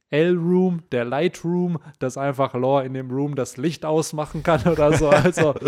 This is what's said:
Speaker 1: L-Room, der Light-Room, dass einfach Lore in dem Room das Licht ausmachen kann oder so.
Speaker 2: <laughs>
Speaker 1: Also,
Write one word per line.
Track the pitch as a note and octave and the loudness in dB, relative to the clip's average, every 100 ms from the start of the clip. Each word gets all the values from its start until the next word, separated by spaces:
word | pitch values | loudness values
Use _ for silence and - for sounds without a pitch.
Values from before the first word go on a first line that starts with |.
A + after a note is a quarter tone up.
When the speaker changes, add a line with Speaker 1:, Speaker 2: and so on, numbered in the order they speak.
| _ | _
Speaker 1:
L-Room, | D3 F3 F3+ E3+ F3+ F#3 E3+ - | 0 2 2 2 2 2 0 -4
der | B2 | -4
Light-Room, | A#2+ C3 F3 - E3 F3+ F3+ E3 D3+ - | -2 -2 -2 -4 -4 -2 -2 -4 -10 -8
dass | C3 C3+ | -6 -4
einfach | C#3 C3+ C3 | -4 0 -2
Lore | B2 B2+ C#3 C3 | 0 2 2 0
in | |
dem | C3 C3 | -6 -6
Room | C3 D3 C#3 | -4 -4 -4
das | A#2+ - | -6 -4
Licht | D#3 D3 | -6 -4
ausmachen | D#3 D#3+ D3+ D3+ D3 E3 | -2 -2 -2 -6 -8 -4
kann | E3+ D#3 F3+ | 0 2 2
oder | D#3 D3 D#3 | 2 4 4
so. | D3 | 4
Speaker 2:
<laughs> | |
Speaker 1:
Also, | D3 F3 E3+ D#3 C3 | 4 4 2 0 0